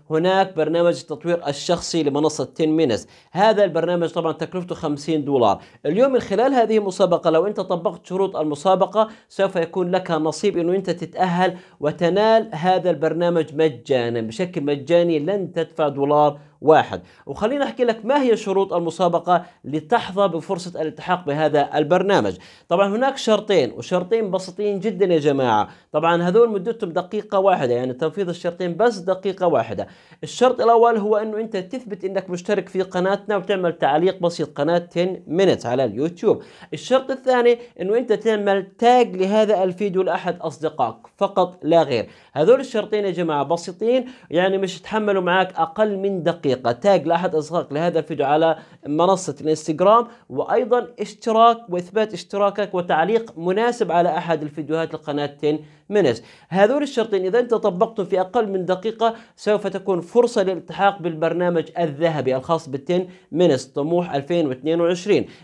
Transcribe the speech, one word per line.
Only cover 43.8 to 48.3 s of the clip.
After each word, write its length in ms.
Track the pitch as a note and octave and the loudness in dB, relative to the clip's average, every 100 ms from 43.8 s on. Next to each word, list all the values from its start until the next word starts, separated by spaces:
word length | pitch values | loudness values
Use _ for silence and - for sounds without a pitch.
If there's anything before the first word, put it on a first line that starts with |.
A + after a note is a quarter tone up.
| A3 B3+ B3+ - - | 0 0 -2 -16 -4
يعني 280 | E3 F#3+ F#3+ | 0 2 0
مش 200 | F#3+ F3 | -4 -8
يتحملوا 440 | - G#3+ G#3 G3 | -6 -4 0 0
معاك 320 | F3+ F#3 F#3 - | 2 2 0 -2
أقل 420 | D#3+ - G#3+ G3 | -4 0 -2 0
من 260 | G3 F#3 | -4 -2
دقيقة. 300 | D#3+ E3 C#3+ B2 A#2 | -2 -2 -2 -2 -2
تاج 360 | A#2+ G3+ F#3 D3 | 0 2 2 2
لأحد 280 | E3+ F3+ D#3 | 0 0 -2
أصدقائك 380 | C#3+ E3+ C3+ | -2 -4 -4
لهذا 260 | C#3+ E3+ E3 | -2 -2 -2
الفيديو 260 | D#3 D3 | -4 -4
على 320 | C#3 | 0